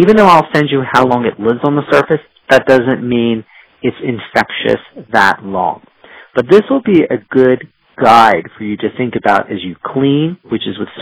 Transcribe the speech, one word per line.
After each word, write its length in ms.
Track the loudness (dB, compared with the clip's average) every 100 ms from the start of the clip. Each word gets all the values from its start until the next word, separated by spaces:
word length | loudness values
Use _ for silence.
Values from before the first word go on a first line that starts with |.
even 140 | 4 4
though 100 | 4
I'll 200 | 4 2
send 140 | -2 -2
you 120 | -2 -2
how 140 | 0 0
long 180 | 0
it 160 | -2 -4
lives 200 | -4 -2
on 100 | -2
the 160 | -2 0
surface, 300 | 0 0 -4 -6 _ 0
that 160 | 2 4
doesn't 360 | 2 2 -2
mean 440 | -2 -2 0 -2 -6 _ _ _
it's 140 | -6 -6
infectious 800 | -6 -8 -6 -4 -4 -4 -2 -4 -6 -20 -4
that 320 | 0 2 0
long. 380 | -4 -4 -4 -6 _ _ _ -20 -8
But 160 | -6 2
this 120 | 2 4
will 140 | -2
be 200 | 0 0
a 140 | 0 -4 -2
good 360 | 2 2 0 -4 _ _ -2
guide 420 | 4 6 6 2 -4 -12
for 60 |
you 120 | -10 -6
to 180 | -6 -6
think 160 | -6 -4
about 340 | 0 0 -2
as 80 | -8
you 100 | -10 -12
clean, 540 | -10 -2 0 0 -2 -6 -8
which 180 | -8 -6
is 100 | -10
with 100 | -12 -6